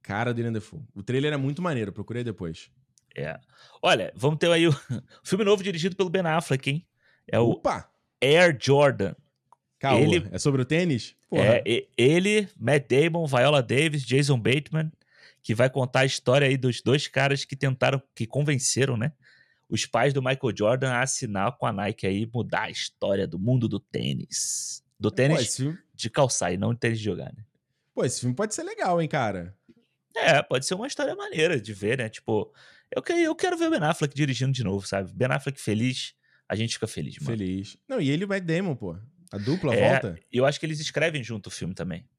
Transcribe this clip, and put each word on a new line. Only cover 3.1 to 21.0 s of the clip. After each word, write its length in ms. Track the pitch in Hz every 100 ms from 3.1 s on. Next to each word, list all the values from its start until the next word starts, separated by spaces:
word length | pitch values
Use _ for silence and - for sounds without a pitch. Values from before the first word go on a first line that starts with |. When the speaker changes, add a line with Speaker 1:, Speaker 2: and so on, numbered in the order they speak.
| -
Speaker 2:
É. 220 | 71 - _ _ - -
Olha, 300 | 175 151 90
vamos 240 | - 127 156
ter 120 | 170
aí 160 | 170 170
o 40 |
<laughs> 520 | 143 - 120 - -
filme 200 | - 190
novo 180 | 202 208
dirigido 340 | 180 165 180 180
pelo 120 | 190
Ben 140 | 180
Affleck, 480 | 175 160 - 135 -
hein? 160 | 143 - _ _ _ -
É 120 | 107
o 120 | 120
Speaker 1:
Opa! 400 | - - 349 - _ _ _
Speaker 2:
Air 340 | 127 160 180 139
Jordan. 540 | 127 139 143 113 95 - _ _ _ _ _ _
Speaker 1:
Caô, 200 | 135 123
Speaker 2:
Ele 300 | 151 175 104
Speaker 1:
é 80 | 90
sobre 220 | 151 135
o 40 |
tênis? 520 | 127 151 180 127 - _ _
Porra. 140 | 156
Speaker 2:
É, 200 | 110 117 -
e-, 220 | 113 - -
ele, 520 | 120 170 190 214 196 _
Matt 280 | 117 147 135
Damon, 360 | 127 165 170 160
Viola 360 | 135 127 147
Davis, 400 | 113 120 156 147
Jason 340 | 120 131 143 135
Bateman, 540 | 107 139 143 156 156 - _ _ - _
que 120 | -
vai 160 | 110 131
contar 300 | 135 127 135
a 40 |
história 420 | 131 - - 131 139
aí 100 | 135
dos 260 | 127 120
dois 260 | - 151 -
caras 360 | - 139 139
que 120 | - 135
tentaram, 460 | 139 131 131 135 -
que 120 | - 113
convenceram, 680 | 131 147 139 - - 131 117
né, 160 | 156 - _ _ _ _ _
os 180 | 110 -
pais 260 | 117 135
do 80 | 139
Michael 320 | 127 135 131
Jordan 360 | - 104 131 131
a 100 | 123